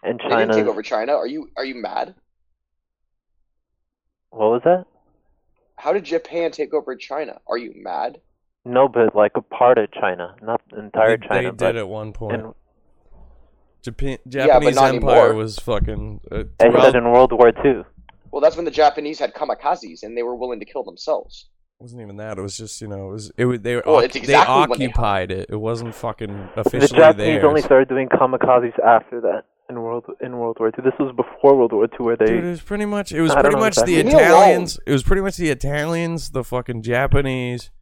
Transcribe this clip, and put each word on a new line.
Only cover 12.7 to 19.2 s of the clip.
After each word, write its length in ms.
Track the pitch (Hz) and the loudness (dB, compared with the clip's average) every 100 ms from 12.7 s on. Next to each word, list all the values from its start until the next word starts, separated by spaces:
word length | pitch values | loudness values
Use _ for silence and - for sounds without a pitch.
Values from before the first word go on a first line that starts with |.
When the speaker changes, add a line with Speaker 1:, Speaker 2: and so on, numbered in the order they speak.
| _ _ _ _ - - - _ _ _ _ | _ _ _ _ -20 -20 -20 _ _ _ _
Speaker 3:
Japan, 360 | - 113 139 127 | -16 -6 -6 -6
Speaker 2:
Yeah, 220 | - 135 135 | -10 -2 4
but 0 | |
Speaker 3:
Japanese 280 | 131 135 123 | 4 4 4
Speaker 2:
not 180 | 135 | 2
Speaker 3:
empire 220 | 120 123 139 | 2 4 6
Speaker 2:
anymore. 160 | 120 | 6
Speaker 3:
was 240 | 110 110 104 | 2 -4 -8
fucking, 600 | - 107 104 107 107 104 - | -4 -2 -2 -6 -12 -14 -12
uh, 120 | 110 110 - | -10 -10 2
Speaker 1:
I 40 | 120 | 4
Speaker 3:
throughout 120 | 120 | 6
Speaker 1:
said 100 | 131 123 | 6 4
in 80 | |
World 280 | 120 120 127 | 4 6 6
War 200 | 117 107 | 8 6
Two. 320 | - 143 120 - _ - _ - | 6 0 0 -6 _ -20 _ -12
Speaker 2:
Well, 80 | 139 | 0
that's 160 | 151 160 | 0 0
when 80 | |
the 60 | 170 | -8
Japanese 480 | 135 147 151 147 | 2 2 2 -10
had 160 | 151 | -6